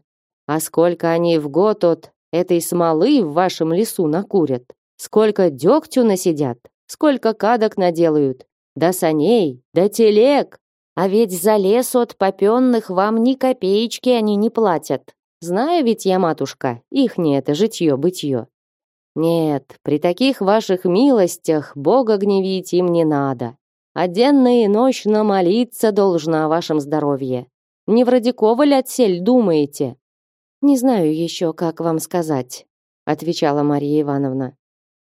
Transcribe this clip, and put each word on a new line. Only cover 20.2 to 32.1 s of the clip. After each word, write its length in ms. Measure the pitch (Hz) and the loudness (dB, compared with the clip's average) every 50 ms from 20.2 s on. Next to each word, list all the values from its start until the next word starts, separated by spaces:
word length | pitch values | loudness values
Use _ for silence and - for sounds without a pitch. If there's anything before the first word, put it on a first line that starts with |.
| 254 269 262 - | 0 -2 0 0
ваших 440 | 202 185 208 220 220 - 190 180 - | 0 0 0 0 0 -2 -2 -2 0
милостях 920 | 185 175 196 262 285 262 220 185 175 - - - - 160 151 143 - - | 0 2 2 4 4 4 4 2 0 -2 -4 -4 -2 -2 -2 -4 -6 -10
Бога 420 | 143 135 160 214 269 262 214 214 196 | -4 0 2 2 2 2 2 0 0
гневить 560 | 202 202 196 196 190 190 190 185 180 - - | 0 0 0 0 0 -2 -4 -4 -4 -2 -2
им 140 | 180 180 175 | 0 0 2
не 180 | 170 170 165 | 2 2 2
надо. 520 | 156 151 143 139 139 131 120 123 117 123 _ _ _ _ _ _ _ - | 2 0 0 -2 -2 -4 -6 -8 -10 -10 _ _ _ _ _ _ _ -6
А 140 | 143 170 180 | -4 -4 -2
денно 560 | 170 196 240 277 294 277 254 247 247 240 226 | 0 0 2 4 4 4 4 4 4 4 2
и 40 | 196 | 2
нощно 560 | 202 214 254 262 247 - - 202 214 214 214 | 2 2 2 0 0 -2 -2 0 0 0 2
молиться 680 | 208 196 190 180 170 202 233 247 - - - - 220 | 0 0 0 2 2 0 0 -2 -4 -4 -2 -2 0
должно 540 | 208 208 196 196 175 165 147 165 160 156 156 | 2 2 2 2 0 0 -2 -2 -2 -2 0
о 20 | 151 | 0
вашем 320 | 160 170 165 - 156 151 | -2 -2 -2 -2 -4 -4
здоровье. 680 | 139 143 151 151 147 143 143 131 135 127 127 123 123 - _ _ _ _ _ _ _ | -4 -4 -4 -2 -2 -2 -2 -4 -4 -6 -6 -6 -8 -12 _ _ _ _ _ _ _
Не 180 | - 208 240 254 | 0 2 2 4
в 60 | 233 | 4
Радиково 540 | 247 254 214 254 247 - 220 214 233 233 302 | 2 2 0 -2 -2 0 2 2 2 2 2
ли 100 | 285 277 | 2 2
отсель 460 | 262 262 - - - 247 202 180 170 | 2 0 -2 -2 0 0 0 0 0
думаете?" 800 | 180 226 254 254 226 185 165 151 147 143 - - 147 127 123 - _ _ _ _ _ _ _ _ _ _ _ _ | 2 2 4 4 4 2 2 0 0 -2 -4 -6 -6 -6 -8 -10 _ _ _ _ _ _ _ _ _ _ _ _
"Не 160 | - 285 285 254 | 0 2 2 2
знаю 380 | 233 269 247 208 165 151 156 | 2 2 2 2 2 0 0
еще, 380 | 156 170 165 - - 185 160 160 | -2 -4 -6 -4 -4 -4 -4 -2
как 260 | - 175 165 156 - | -2 -4 -4 -4 -4
вам 200 | 165 170 160 160 | -4 -2 -2 -4
сказать", 680 | 160 - | -4 -4